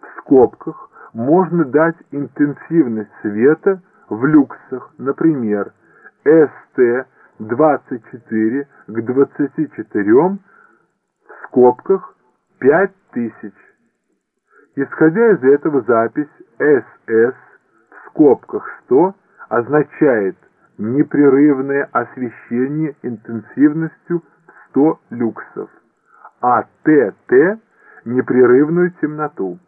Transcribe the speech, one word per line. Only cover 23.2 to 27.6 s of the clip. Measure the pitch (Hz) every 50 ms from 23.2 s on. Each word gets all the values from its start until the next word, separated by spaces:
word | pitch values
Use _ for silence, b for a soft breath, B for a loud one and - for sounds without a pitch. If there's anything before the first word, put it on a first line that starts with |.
| _ - 117 113 107 - - - 139 151 147 160 160 160 - _ _ _ 175 175
в | - _ _ _ _ _ - _ - _
сто | _ 131 139 160 160 _ _ _
люксов, | 120 120 120 113 104 - - - _ 98 98 - _ _ _ _ _ _ b b b b b b b _
а | - 123 123 117 104 _ _ _ _
Т | - 156 147 123 101 90 _ _ _
Т | 123 127 147 180 214 220